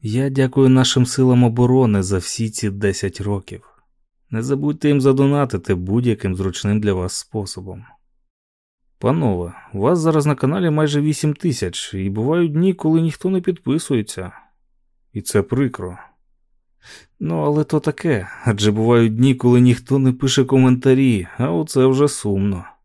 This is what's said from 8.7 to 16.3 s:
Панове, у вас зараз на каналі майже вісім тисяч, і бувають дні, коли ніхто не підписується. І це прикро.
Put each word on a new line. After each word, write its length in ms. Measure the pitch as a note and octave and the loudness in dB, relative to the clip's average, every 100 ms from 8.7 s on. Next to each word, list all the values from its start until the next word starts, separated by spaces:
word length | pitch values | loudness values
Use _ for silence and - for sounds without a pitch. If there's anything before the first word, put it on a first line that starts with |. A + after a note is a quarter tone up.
| _ _ _ | _ _ _
Панове, 540 | - E3+ C#3 F#2 F2 - - | -2 0 0 -2 -6 -12 -14
у 40 | G2 | -2
вас 200 | A2 F3 | 0 2
зараз 280 | D#3+ D#3 D3 | 2 2 0
на 80 | |
каналі 360 | C#3+ C#3 F3+ F3 | 0 -2 0 0
майже 300 | D3+ D#3 D3 | 0 0 0
вісім 340 | D3+ D3+ D3+ | -2 -2 -2
тисяч, 600 | D3 F3+ B2+ F#2 - - | -2 -4 -4 -6 -8 -10
і 160 | G2 F#2+ | -6 -6
бувають 420 | G#2 A#2+ E3 E3+ | -4 -2 0 0
дні, 220 | D3+ F#3 | 0 0
коли 260 | F3 D#3 D#3+ | 0 0 0
ніхто 300 | E3 D3+ F#3 | 0 -4 -4
не 100 | F#3+ | -2
підписується. 920 | F3 F3 - D3 - C3 G#2 - F2+ - _ _ _ _ _ _ _ | -2 -6 -2 -4 -2 -4 -4 -10 -14 -16 _ _ _ _ _ _ _
І 100 | - | -12
це 200 | - G#2 | -2 -2
прикро. 560 | G2 B2 C3+ - F2+ F2 - _ _ | 0 -2 -2 -4 -12 -14 -20 _ _